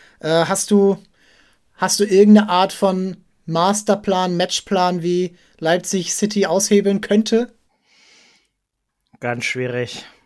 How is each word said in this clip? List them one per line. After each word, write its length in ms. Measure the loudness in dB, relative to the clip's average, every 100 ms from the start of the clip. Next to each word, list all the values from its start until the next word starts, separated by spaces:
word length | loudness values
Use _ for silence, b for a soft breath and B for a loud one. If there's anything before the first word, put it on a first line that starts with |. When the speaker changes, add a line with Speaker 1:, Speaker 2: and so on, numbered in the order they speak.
| B B
Speaker 1:
Äh, 260 | -2 0 0
hast 240 | -2 0
du, 260 | 2 2 0 -8 b b b b b _
hast 260 | _ -4 -2
du 40 |
irgendeine 440 | 2 4 8 6 6
Art 240 | 0 0
von 460 | 0 -2 -2 -6 -10 _ _
Masterplan, 920 | -6 -2 0 0 -2 -2 -2 -2 -2 -2
Matchplan, 640 | -2 -4 -4 -2 0 -2
wie 340 | -2 -2 -4 -8 b b
Leipzig 560 | -2 -2 -2 -4 -4
City 320 | -4 -2 0 0
aushebeln 540 | 0 2 2 2 -2
könnte? 500 | 0 0 2 -2 -2 _ _ b b b b b b b b _ _ _ _ _ _ _
Speaker 2:
Ganz 240 | -8 -6
schwierig. 600 | -6 -6 -6 -6 -8 -10 -18 b